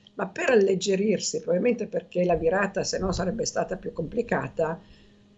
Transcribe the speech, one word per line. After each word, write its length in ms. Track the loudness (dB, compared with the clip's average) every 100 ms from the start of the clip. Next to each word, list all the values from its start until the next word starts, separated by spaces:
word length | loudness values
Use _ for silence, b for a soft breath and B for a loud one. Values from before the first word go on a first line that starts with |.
| b -8
ma 120 | -6
per 220 | -2 4
alleggerirsi, 880 | 6 6 4 2 2 2 0 -2 -4
probabilmente 480 | -2 2 2 0 -2
perché 360 | -6 -4 0 2
la 100 | 2
virata 480 | 2 2 2 -2
se 160 | -4 -2
no 120 | -2
sarebbe 320 | -2 -2 -2 -4
stata 320 | -4 -4 -6
più 160 | -8
complicata, 840 | -8 -4 -4 -2 -2 -4 -2 -2 -4 b b b b _